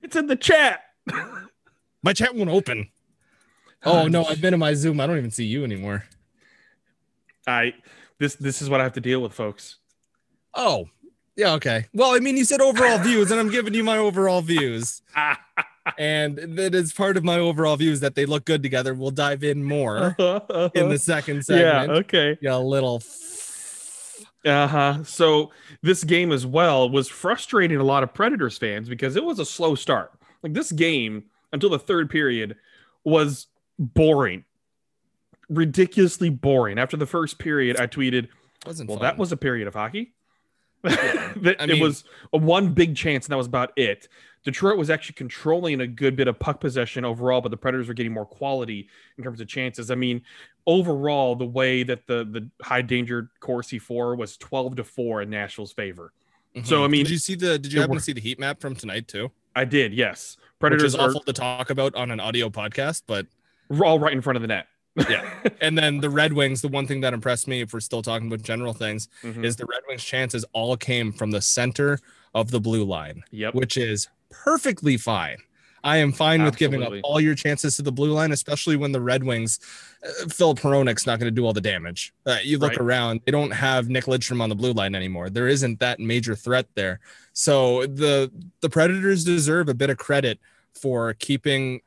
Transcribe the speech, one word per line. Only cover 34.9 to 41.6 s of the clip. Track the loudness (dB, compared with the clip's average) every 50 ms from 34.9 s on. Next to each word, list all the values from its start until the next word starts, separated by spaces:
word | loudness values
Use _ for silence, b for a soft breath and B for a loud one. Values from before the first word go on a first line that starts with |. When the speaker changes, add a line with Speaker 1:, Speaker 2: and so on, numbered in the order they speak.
| _ _ _ _ _ _ _ _ _ _ _ _
Speaker 1:
Ridiculously | 0 0 2 2 4 4 2 4 6 4 4 4 4 2 0 0
boring. | 0 2 2 4 4 4 4 2 2 -2
After | -2 -2 0 -4
the | -4
first | -2 -2 -2 -2 -2 -6 _
period, | -4 -2 0 2 2 2 2 0
I | -2 -2
tweeted, | -2 -2 -2 0 0 0 -2 -4 b b b b b b -16
Speaker 2:
Wasn't | -14 -14 -12 -8 -8
Speaker 1:
"Well, | -6 -2
Speaker 2:
fun. | -2
Speaker 1:
that | -2 -2 -2
was | -4 -4
a | -4 -4
period | -2 -2 -2 -2 -4 -6
of | -6
hockey." | -6 -8 -6 -6 -8 -8 -10 _ _
<laughs> | _ _ _ _ _ _ _ _ _ _ _ _ -2
Speaker 2:
Yeah. | 0 0 0 0 0 -2 -2 -4 -6 -10 0
Speaker 1:
That | 0 0 2 2